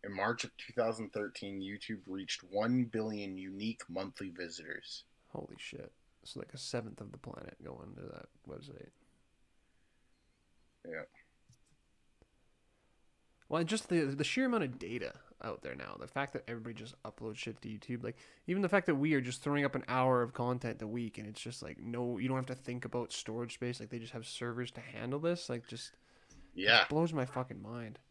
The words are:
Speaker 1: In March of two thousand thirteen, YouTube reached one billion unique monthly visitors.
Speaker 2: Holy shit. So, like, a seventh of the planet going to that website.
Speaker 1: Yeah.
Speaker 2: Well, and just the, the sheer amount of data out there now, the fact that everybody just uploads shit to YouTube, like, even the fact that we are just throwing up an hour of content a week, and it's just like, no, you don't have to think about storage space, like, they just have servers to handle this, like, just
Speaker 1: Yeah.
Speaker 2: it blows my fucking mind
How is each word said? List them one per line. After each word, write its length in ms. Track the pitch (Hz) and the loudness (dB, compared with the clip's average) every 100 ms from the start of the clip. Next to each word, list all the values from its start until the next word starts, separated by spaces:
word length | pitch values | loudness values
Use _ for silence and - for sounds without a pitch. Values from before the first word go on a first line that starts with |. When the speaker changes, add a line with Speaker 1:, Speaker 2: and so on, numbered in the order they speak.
Speaker 1:
In 100 | 104 | -4
March 300 | 95 104 117 | 2 2 2
of 120 | - - | -2 -8
two 160 | - | -4
thousand 400 | 120 113 110 104 | 2 4 2 -2
thirteen, 480 | 107 104 - 101 98 | -2 -4 -4 -6 -4
YouTube 400 | 95 101 - 107 98 | -4 -6 -6 -6 -4
reached 360 | 95 92 - 90 | -6 -4 -6 0
one 340 | 98 113 123 | 2 6 6
billion 520 | 120 110 110 107 98 95 | 4 2 0 0 -4 -4
unique 460 | 95 98 110 113 - | -6 -2 -2 -2 -4
monthly 420 | 87 95 - 95 | -4 -4 -6 -10
visitors. 760 | 87 85 82 78 76 - - - _ _ | -6 -8 -8 -10 -10 -10 -12 -14 _ _
Speaker 2:
Holy 240 | - - - | -8 -8 -12
shit. 320 | - - - _ _ _ | -10 -10 -12 _ _ _
So, 140 | - - | -12 -10
like, 160 | - | -10
a 40 | 131 | -8
seventh 420 | - 120 113 - | -4 -2 -4 -10
of 100 | 101 | -12
the 80 | - | -12
planet 380 | - - - - | -12 -10 -12 -12
going 300 | - - - - | -12 -12 -12 -12
to 60 | |
that 240 | - - - _ - | -10 -12 -14 _ -12
website. 420 | - 143 - - _ _ _ _ _ _ _ _ _ _ _ _ _ _ _ _ _ _ _ 85 | -12 -12 -16 -16 _ _ _ _ _ _ _ _ _ _ _ _ _ _ _ _ _ _ _ -8
Speaker 1:
Yeah. 160 | 80 - - _ _ _ - _ _ _ _ _ _ _ _ _ _ _ _ _ _ _ _ _ _ _ | -6 -8 -14 _ _ _ -20 _ _ _ _ _ _ _ _ _ _ _ _ _ _ _ _ _ _ _
Speaker 2:
Well, 100 | 165 | 2
and 80 | 165 | 2
just 200 | 214 - | 0 4
the, 140 | 175 | 4
the 180 | 143 139 | 4 2
sheer 240 | 151 - 262 | 2 4 4
amount 160 | 233 | 4
of 160 | 143 127 | 2 -2
data 360 | 85 120 62 - - - | -4 -4 -4 -8 -20 -10
out 200 | 113 - | -6 -6
there 120 | - | -6
now, 220 | 65 55 50 | -6 -8 -8
the 60 | - | -6
fact 260 | 135 139 | -2 -2
that 100 | - - | -4 -6
everybody 280 | 117 117 | -6 -6
just 200 | 110 110 - | -8 -10 -10
uploads 340 | 110 - 110 107 | -12 -8 -8 -4
shit 220 | - 110 | -6 -6
to 60 | 113 | -8
YouTube, 360 | 107 - 120 | -8 -6 -4
like, 120 | 117 117 - - - | -4 -8 -18 -12 0
even 160 | 185 | 2
the 60 | 190 | 6
fact 180 | 196 185 | 6 6
that 80 | |
we 200 | 143 151 | 6 6
are 60 | 143 | 6
just 220 | 123 123 | 4 -2
throwing 220 | 143 143 | 2 4
up 100 | 139 | 4
an 80 | 135 - | 2 2
hour 340 | 127 131 123 | 6 8 8
of 100 | 120 | 4
content 480 | - 123 123 120 107 | 2 0 2 -2 -4
a 60 | 110 | -4
week, 320 | 120 113 - | -2 -4 -6
and 80 | 107 | -8
it's 140 | 107 | -8
just 200 | - 123 | -8 -8
like, 200 | - - | -8 -8
no, 380 | 117 120 123 117 | -4 -2 0 2
you 100 | 127 | 2
don't 80 | 131 | 2
have 100 | 131 | 0
to 80 | |
think 300 | 127 - 123 | -6 -4 -4
about 280 | 120 123 117 | -2 -2 -2
storage 420 | - - 113 120 | -4 -4 -2 -4
space, 260 | - 123 123 | -2 -4 -2
like, 100 | 110 | -6
they 80 | 120 | -8
just 140 | 113 | -6
have 120 | 120 | -8
servers 460 | 113 - 120 117 120 | -8 -4 -2 -2 -4
to 100 | - | -6
handle 380 | 113 110 117 143 | -10 -6 -2 2
this, 320 | 165 170 - | 2 2 -2
like, 160 | 120 - | -6 -4
just 240 | 113 - - _ - - - - | -10 -10 -14 _ -20 -20 -20 -14
Speaker 1:
Yeah. 280 | - 101 113 | 2 8 10
Speaker 2:
it 60 | - | 10
blows 240 | 147 165 | 6 4
my 120 | 156 127 | 2 0
fucking 340 | 127 127 98 | -2 -4 -6
mind 380 | 104 120 113 107 _ | -8 -8 -8 -12 _